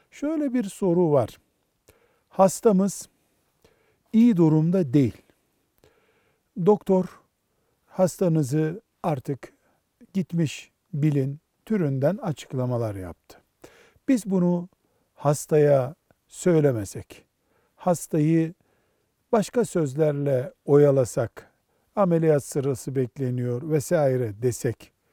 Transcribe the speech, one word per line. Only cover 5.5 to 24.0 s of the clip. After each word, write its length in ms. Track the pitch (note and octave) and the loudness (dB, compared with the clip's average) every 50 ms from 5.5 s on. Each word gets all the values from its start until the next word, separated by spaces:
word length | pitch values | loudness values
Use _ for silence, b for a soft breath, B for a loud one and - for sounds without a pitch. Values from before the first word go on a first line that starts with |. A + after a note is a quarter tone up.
| _ _ _ _ _ _ _ _ _ _ _ _ _ _ _ _ _ _ _ _ _ - E3 | _ _ _ _ _ _ _ _ _ _ _ _ _ _ _ _ _ _ _ _ _ -2 2
Doktor, 560 | F#3+ G#3 - - - F#3+ F#3 F#3 - - - _ _ _ _ _ _ _ _ _ _ _ _ _ | 2 2 2 2 0 0 0 0 -2 -8 -18 _ _ _ _ _ _ _ _ _ _ _ _ _
"Hastanızı 960 | _ - - F#3 E3 - - G3 F3 D#3+ D#3+ D3 A#2+ C#3 D#3 D#3 D#3 E3+ G#3+ - _ _ _ - | _ -2 0 0 0 0 0 0 2 2 2 0 0 -2 -2 -2 -2 -4 -8 -14 _ _ _ -6
artık 500 | F3 D3+ C3 - - C#3 - - - _ _ _ _ _ _ _ _ _ _ - _ - | -4 -4 -4 -6 -8 -8 -10 -10 -16 _ _ _ _ _ _ _ _ _ _ -20 _ -6
gitmiş 580 | F#3+ E3+ - - E3+ E3 C3+ - - - - _ _ _ _ - | -6 -4 -4 -2 -2 -2 -2 -4 -8 -16 -20 _ _ _ _ -4
bilin" 460 | C#3+ C#3+ D#3 C#3+ C#3+ C3 C#3 C#3+ D3+ _ _ _ _ _ | -2 0 0 2 0 -2 -2 -6 -10 _ _ _ _ _
türünden 520 | - A3 G#3 E3 C#3+ C3+ C3 C#3 D3+ F#3+ A3 | -4 -2 -2 0 -2 0 0 0 0 0 -2
açıklamalar 760 | C#4 F3+ C#3+ - - - - C3 B2 B2+ B2 A#2 A#2 A2 G2+ | -4 -6 -8 -8 -10 -10 -6 -6 -4 -2 -2 -4 -4 -4 -6
yaptı. 460 | G2+ F2+ F2+ G2+ - _ _ - - _ _ _ b b b b b b b b b _ - | -8 -10 -12 -14 -16 _ _ -20 -20 _ _ _ b b b b b b b b b _ -2
Biz 180 | C4+ A3+ - | -2 0 0
bunu 440 | G3 G3 F#3 F3+ F3 F3 F3 F3 - _ _ _ _ _ _ _ _ _ | -2 0 0 2 2 0 -2 -4 -8 _ _ _ _ _ _ _ _ _
hastaya 840 | _ - C#3+ D3+ - - - E3 D3+ D3 D3 C#3+ C3+ B2 C3+ E3 - _ _ _ _ _ _ | _ -2 -2 -2 -2 -2 0 2 4 4 4 4 2 0 -2 -8 -14 _ _ _ _ _ _
söylemesek, 1000 | - - - F3+ E3+ D#3 D3 C#3+ B2+ A2 G2+ - - A#2 G2+ - - - _ _ _ _ _ _ _ _ _ _ _ | -20 -4 0 2 2 4 2 2 0 -2 -6 -8 -10 -14 -14 -16 -20 -20 _ _ _ _ _ _ _ _ _ _ _
hastayı 800 | _ - F3+ F3 - - - - D#3+ D3 D#3 E3 E3 D#3+ D#3+ F3+ - _ _ _ _ _ _ _ _ _ _ _ _ _ _ | _ -4 -2 -2 -2 -4 -4 -2 -2 0 2 2 0 0 -2 -6 -12 _ _ _ _ _ _ _ _ _ _ _ _ _ _
başka 340 | - G#3+ F#3+ - - A#3+ G#3+ | -2 0 0 -2 -2 -4 -4
sözlerle 880 | - - F3+ D#3 C3+ B2+ D3 D#3+ D3+ C#3+ C#3+ C#3+ C#3 C#3 B2 - - - _ _ | -2 -2 -2 -4 -2 -2 -2 0 0 0 -2 -2 -2 -2 -2 -4 -6 -12 _ _
oyalasak, 840 | - C#3+ C#3+ D3 C#3+ C3+ C3+ B2+ - - C#3 A#2 - - - - _ _ _ _ _ _ _ _ _ _ | 4 6 6 6 6 4 4 0 0 -2 -4 -4 -4 -6 -12 -20 _ _ _ _ _ _ _ _ _ _
"Ameliyat 480 | G#3+ G3+ F3+ E3+ E3 E3 D#3+ D3+ C#3+ - | -2 0 2 2 2 2 2 2 2 0
sırası 520 | - - D3+ C3 C#3+ C3+ - - - C3 | -4 -6 -4 -4 -4 -4 -6 -8 -6 -4
bekleniyor" 760 | C3+ B2+ A#2 - - C3+ B2+ B2 B2 B2 B2 A#2+ B2 D#3 D#3 | -4 -4 -4 -6 -6 -6 -4 -4 -4 -4 -4 -6 -6 -4 -2
vesaire 720 | D#3 D3+ - - F3 E3 | -2 -2 0 0 0 0